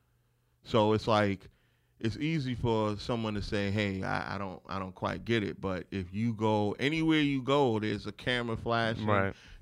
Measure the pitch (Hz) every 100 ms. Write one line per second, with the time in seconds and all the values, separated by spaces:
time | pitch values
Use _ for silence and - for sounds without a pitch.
0 | _ _ _ _ _ _ - 120 107 107
1 | - 107 104 95 - _ _ _ _ -
2 | 113 104 151 165 127 120 123 110 107 104
3 | - 120 110 104 95 104 101 104 104 95
4 | 95 101 - 101 98 90 - 95 95 92
5 | 101 95 92 117 95 - 95 92 - 98
6 | 87 98 117 107 110 107 104 - 135 160
7 | 160 156 147 139 127 143 135 110 107 107
8 | 104 - - 123 117 113 117 117 113 113
9 | 107 101 98 - - -